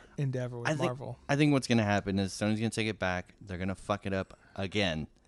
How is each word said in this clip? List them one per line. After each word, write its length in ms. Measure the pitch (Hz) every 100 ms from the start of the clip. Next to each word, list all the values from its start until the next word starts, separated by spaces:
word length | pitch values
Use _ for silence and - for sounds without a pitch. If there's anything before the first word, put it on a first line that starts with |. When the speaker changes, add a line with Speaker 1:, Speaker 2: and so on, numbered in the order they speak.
| - -
Speaker 1:
endeavor 420 | 139 127 123 123
with 80 | 120
Speaker 2:
I 20 | 151
think, 80 |
Speaker 1:
Marvel. 360 | 175 127 120 127 -
Speaker 2:
I 80 | 143
think 160 | 151
what's 140 | 139 -
gonna 160 | 117
happen 360 | 104 101 95 98
is 120 | 95
Sony's 260 | - 107 107
gonna 100 | 113
take 180 | 107 110
it 120 | 95
back. 340 | 92 90 - -
They're 160 | 101 90
gonna 180 | 95 92
fuck 300 | - 101 101
it 80 |
up 240 | 95 92 - - -
again. 520 | 95 98 98 78 76 _